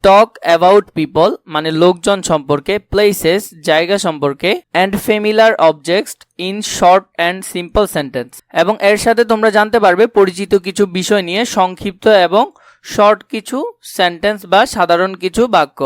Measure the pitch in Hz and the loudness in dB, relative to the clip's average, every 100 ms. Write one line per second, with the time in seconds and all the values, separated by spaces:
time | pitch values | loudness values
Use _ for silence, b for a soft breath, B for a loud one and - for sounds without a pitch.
0 | 190 196 226 - - 170 180 202 170 - | 6 4 4 -2 -2 2 4 2 0 -6
1 | 156 151 180 - - 151 160 160 175 175 | -4 0 0 -2 -8 -6 -4 2 2 2
2 | 202 196 180 160 139 143 139 202 _ 190 | -2 -4 -2 -4 -2 -4 -2 -6 _ 0
3 | 208 202 165 190 - 165 151 156 170 202 | 0 0 -2 -2 -6 -10 -2 0 0 -2
4 | 190 151 143 143 175 349 _ 165 190 196 | -2 -4 -4 -2 -4 -4 _ -2 -2 -2
5 | - 214 214 214 226 214 160 156 147 185 | -2 -2 0 2 2 2 0 0 -2 -2
6 | 269 - _ - 180 202 208 - 180 185 | -4 -16 _ -12 -8 -8 -8 0 2 2
7 | - - 170 190 185 180 175 214 196 165 | 0 -6 -4 -4 -10 -12 -4 -2 -2 -4
8 | 139 127 123 - _ 165 170 214 196 208 | -6 -8 -10 -16 _ -2 -2 0 0 0
9 | 226 226 226 220 220 208 214 226 202 180 | 0 0 0 2 2 2 0 2 2 2
10 | 226 208 190 180 196 202 185 190 196 180 | 2 2 2 0 -2 -2 -2 -2 -2 -2
11 | 175 208 175 190 247 214 185 185 202 180 | -2 -2 -2 -4 -4 -2 -2 -2 -10 -2
12 | 220 208 175 196 262 _ b b - - | 2 4 4 2 -2 _ b b -10 2
13 | 208 202 _ 220 - 262 466 - - - | 2 2 _ -12 -8 -8 -8 -12 -14 -2
14 | 180 170 202 214 190 190 208 226 175 170 | -2 0 -4 -4 0 0 2 -2 0 2
15 | 190 185 180 208 240 190 143 - | 0 -4 -6 -2 0 0 0 -4